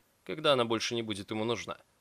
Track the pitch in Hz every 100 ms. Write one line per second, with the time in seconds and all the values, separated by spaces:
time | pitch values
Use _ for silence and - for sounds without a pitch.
0 | _ _ - 160 156 131 117 113 - 117
1 | 113 101 98 110 113 107 87 - _ _